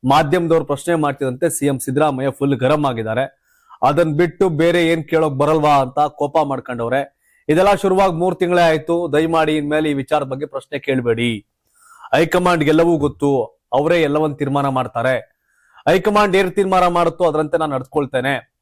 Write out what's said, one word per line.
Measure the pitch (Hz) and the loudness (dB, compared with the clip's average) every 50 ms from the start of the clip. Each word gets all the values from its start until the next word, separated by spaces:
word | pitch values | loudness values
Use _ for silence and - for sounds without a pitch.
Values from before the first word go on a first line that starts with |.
| - | 2
ಮಾಧ್ಯಮದವರು | 127 139 156 165 143 151 180 170 165 160 165 147 | 4 4 4 4 2 0 0 2 2 2 0 2
ಪ್ರಶ್ನೆ | 135 143 139 - - 170 | -2 -6 -6 -2 -2 -2
ಮಾಡ್ತಿದ್ದಂತೆ | 160 151 143 135 - 143 131 123 127 - 170 | 0 0 -2 -2 -2 -4 -6 -4 -2 -4 -4
ಸಿ | - - - | -2 0 -2
ಎಂ | 143 139 131 | -2 -2 -2
ಸಿದ್ದರಾಮಯ್ಯ | - - 131 139 151 156 139 127 131 139 | -4 -4 -2 0 0 0 0 -2 -4 -4
ಫುಲ್ | 131 - 143 139 139 117 | -4 -2 -2 -2 -2 0
ಗರಂ | 123 131 151 156 147 | 0 0 0 0 0
ಆಗಿದ್ದಾರೆ. | 139 123 113 110 110 110 117 135 139 _ _ _ _ _ _ _ _ - - - | -2 -2 -4 -6 -4 -4 -4 -4 -4 _ _ _ _ _ _ _ _ -12 -2 0
ಅದನ್ | 131 147 156 175 160 147 | 0 2 2 0 0 2
ಬಿಟ್ಟು | 147 175 170 170 - 196 185 | 0 0 -2 0 0 -2 0
ಬೇರೆ | 165 143 160 170 170 175 170 | 0 0 0 2 2 2 2
ಏನ್ | 160 170 165 151 - | 2 0 -2 -2 -2
ಕೇಳೋಕ್ | - 160 156 156 139 | -2 0 0 0 0
ಬರಲ್ವಾ | 131 143 147 156 160 147 151 147 | -2 0 0 2 2 2 4 4
ಅಂತ | 139 135 127 123 147 | 2 2 0 -2 -2
ಕೋಪ | 147 147 - - 143 143 147 165 151 | -2 -2 -2 -4 -6 -2 0 0 0
ಮಾಡ್ಕೊಂಡವ್ರೆ. | 143 139 127 - - 123 120 117 117 123 135 139 - _ _ _ _ _ _ _ - | 0 -4 -8 -8 -10 -8 -6 -4 -2 -2 -2 -2 -4 _ _ _ _ _ _ _ 0
ಇದೆಲ್ಲ | 151 160 190 202 202 | 2 4 4 4 2
ಶುರುವಾಗಿ | - - 196 185 185 196 190 170 | 2 2 0 2 2 2 2 2
ಮೂರ್ | 160 170 185 180 180 | 0 -2 -2 0 -2
ತಿಂಗಳೇ | 185 175 180 175 175 | -2 0 2 2 4
ಆಯ್ತು. | 165 160 160 160 - 170 170 175 165 139 | 4 2 0 -2 -2 -2 -2 -2 0 0
ದಯಮಾಡಿ | 151 160 165 165 165 160 156 156 | 0 0 2 2 0 0 2 0
ಇನ್ಮೇಲೆ | 156 143 147 151 156 156 156 | -2 -2 -2 -2 -2 0 -2
ಈ | 147 | -2
ವಿಚಾರದ | 139 135 - 156 151 143 | -4 -4 -2 -2 -2 -2
ಬಗ್ಗೆ | 135 131 135 139 | -4 -8 -8 -10
ಪ್ರಶ್ನೆ | 143 - 135 - _ - 143 | -10 -10 -12 -12 _ -10 -8
ಕೇಳ್ಬೇಡಿ. | - - 135 127 123 120 113 113 120 120 113 104 - _ _ _ _ _ _ _ _ _ - - - - - | -4 -2 -2 0 0 0 0 0 0 -2 -2 -4 -8 _ _ _ _ _ _ _ _ _ -20 -20 -8 -2 0
ಹೈಕಮಾಂಡ್ | 135 170 165 - 180 180 180 175 165 156 | 0 0 2 0 0 2 2 2 2 2
ಎಲ್ಲವೂ | 143 156 156 170 175 170 156 | 2 2 2 4 2 2 0
ಗೊತ್ತು, | 139 147 - - - 143 139 131 113 - _ _ _ _ - | -2 -4 -4 -2 -2 -2 0 -2 -4 -6 _ _ _ _ -2
ಅವರೇ | 131 147 160 175 175 160 | 0 0 2 2 2 2
ಎಲ್ಲವನ್ನ | 143 143 151 156 156 143 | 2 0 0 0 -2 -2
ತೀರ್ಮಾನ | 139 147 139 139 143 139 139 | -4 -6 -2 -2 -2 -2 0
ಮಾಡ್ತಾರೆ. | 135 127 127 123 - 120 117 127 131 120 - _ _ _ _ _ _ _ _ _ _ - - - | -2 -2 -4 -4 -6 -4 -2 -2 -2 -2 -4 _ _ _ _ _ _ _ _ _ _ -6 -2 0
ಹೈಕಮಾಂಡ್ | 165 190 185 214 208 208 208 202 180 | 0 2 2 2 2 2 2 2 2
ಏನ್ | 190 196 185 170 | 2 0 0 0
ತೀರ್ಮಾನ | - 196 190 185 185 180 | -2 0 2 2 2 2
ಮಾಡುತ್ತೋ | 175 175 175 175 170 165 - 185 | 2 2 2 0 0 0 0 0
ಅದರಂತೆ | 165 147 151 156 151 - 170 | 0 2 0 -2 0 -2 -2
ನಾನು | 160 151 143 | -2 -2 -4
ನಡ್ಕೊಳ್ತೇನೆ. | 131 127 _ - 151 143 131 - 127 123 139 139 127 - _ _ _ | -6 -6 _ -4 -4 -4 -2 -4 -4 -2 -2 -4 -4 -6 _ _ _